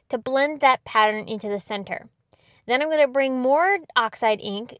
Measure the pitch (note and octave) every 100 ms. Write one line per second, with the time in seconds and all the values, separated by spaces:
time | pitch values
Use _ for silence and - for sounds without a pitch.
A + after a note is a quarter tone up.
0 | - B3 B3 C4+ C#4+ D4+ C#4 B3+ - A3
1 | G#3+ G#3+ - G#3+ G#3 G3+ - G#3 G3 F#3+
2 | - _ _ _ _ _ - B3+ D4+ D#4
3 | C#4 C4+ C4+ B3+ B3+ C#4+ F#4 G4 D#4 -
4 | A3 - A3+ G#3+ G#3 G3+ A#3+ -